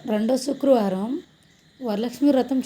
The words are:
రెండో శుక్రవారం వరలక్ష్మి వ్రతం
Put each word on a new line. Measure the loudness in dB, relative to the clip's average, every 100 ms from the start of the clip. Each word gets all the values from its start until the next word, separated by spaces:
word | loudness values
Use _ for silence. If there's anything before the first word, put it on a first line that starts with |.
| -4
రెండో | -2 0 0
శుక్రవారం | -2 0 4 4 4 -2 -4 -6 -10 _ _ _ _ -10
వరలక్ష్మి | -6 -4 -4 0 2
వ్రతం | 2 2 -2